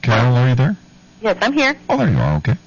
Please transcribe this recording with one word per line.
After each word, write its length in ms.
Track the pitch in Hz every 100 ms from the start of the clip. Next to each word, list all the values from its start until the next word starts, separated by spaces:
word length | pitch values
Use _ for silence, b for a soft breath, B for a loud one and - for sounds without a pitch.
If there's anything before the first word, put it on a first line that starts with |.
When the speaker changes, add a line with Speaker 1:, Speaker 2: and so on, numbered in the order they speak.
Speaker 1:
Carol, 340 | 120 110 120 123
are 140 | 127
you 60 | 123
there? 200 | 139 202 - - - -
Speaker 2:
Yes, 160 | 220 185
I'm 100 | 247
here. 240 | 285 269 294 -
Speaker 1:
Oh, 100 | 277
there 120 | 220
you 80 | 71
are. 200 | 123 151
Okay. 180 | - -